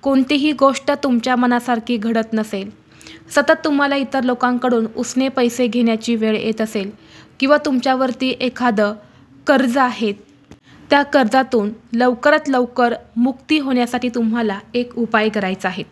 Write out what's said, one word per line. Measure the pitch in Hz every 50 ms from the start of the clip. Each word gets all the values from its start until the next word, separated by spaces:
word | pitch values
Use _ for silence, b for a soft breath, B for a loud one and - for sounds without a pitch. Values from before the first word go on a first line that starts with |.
कोणतीही | - 277 269 269 262 254 302 285 277 302
गोष्ट | 302 - 269 277 262 262 - - 285 277 285
तुमच्या | 277 247 233 220 254 254
मनासारखी | 240 247 247 240 240 240 254 247 226 220 - 240
घडत | 226 202 226 233 226 220 220 226
नसेल, | 220 214 214 - 196 196 208 - - _ B B B B B B B B B
सतत | - 294 285 - - - -
तुम्हाला | 320 294 277 285 277 277
इतर | 277 269 - - 269 240
लोकांकडून | 254 247 247 - 247 247 240 - 254 240 226 220 220 -
उसने | - 247 - - 254 262
पैसे | 269 262 - 247 240 240 - 254
घेण्याची | 240 214 247 240 233 226 220 220 - 233
वेळ | 220 220 220 214
येत | 208 - 226 220 220
असेल | 220 214 - 214 190 196 - B B B B B B B B _
किंवा | 269 269 294
तुमच्यावरती | 294 294 302 262 254 240 269 262 254 262 254 254 - 262 254 247 -
एखादं | 247 254 240 - 247 247 214 202 208 202 214 214 B B B B B B - - -
कर्ज | - 285 226 233 247 233
आहे, | 277 262 247 226 - 226 208 208 - - _ _ _ _ _ - _ B B B B B -
त्या | - 285 285
कर्जातून | 285 - 285 262 214 262 262 262 262 - 233 202 208 220 - - - -
लवकरात | 233 247 254 247 233 - 294 302 311 302 285
लवकर | 269 254 247 240 247 - 247 240 240 - - - _
मुक्ती | 226 240 269 262 - - - 311 311
होण्यासाठी | 277 269 254 247 240 233 247 247 247 247
तुम्हाला | 240 247 233 220 220 240 233 214 196 202 208 - -
एक | 247 247 240 -
उपाय | - 233 214 - 220 214 220
करायचा | 214 220 196 185 190 190 -
आहे. | 185 180 196 226 -